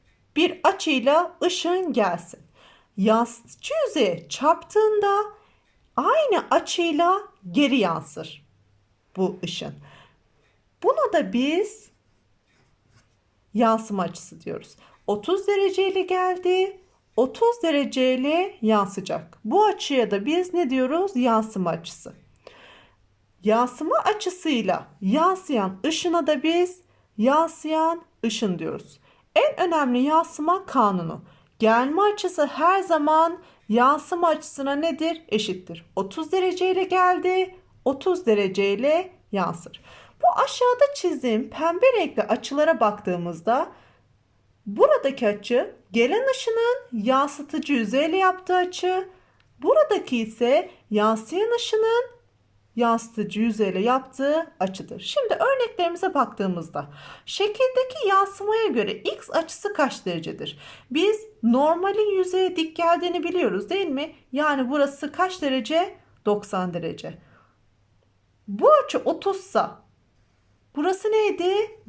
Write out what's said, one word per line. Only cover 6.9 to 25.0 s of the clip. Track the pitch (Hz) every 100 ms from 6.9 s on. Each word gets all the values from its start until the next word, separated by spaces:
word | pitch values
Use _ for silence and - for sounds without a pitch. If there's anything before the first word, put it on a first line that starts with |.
| 294 339 392 415 _ 185
geri | 170 285 262
yansır | 185 160 - - 160 - _ _ _ _ _ _ _ 185
bu | 185 185
ışın. | 170 - 147 143 - - - _ _ _ _ _ _ _
Buna | 403 622 523
da | 330 190
biz | 240 269 339 415 - - _ _ _ _ _ _ _ _ _ _ _ _ _ _ _ _
yansıma | 208 226 220 220 202
açısı | 170 - - -
diyoruz. | - - - - - _ -
Otuz | 208 302 381 381
dereceyle | 403 392 381 381 381
geldi, | 370 370 370 359 359 370 381 381 _ _ _ -
otuz | 262 - 466 480
dereceyle | 330 285 269 262 254 254 277 330 392 -
yansıyacak. | 220 214 196 - - 156 - - 214
Bu | 359 427
açıya | 427 - 269 214
da | 202 220
biz | 339 359
ne | 339 285
diyoruz? | 262 254 320 392 254
Yansıma | 247 220 220 190 175
açısı. | 165 - - - - _ _ - - - - _ _ _ _ _ _
Yansıma | 202 226 247 - 311 622
açısıyla | - 415 359 359 320 247 185 160 - _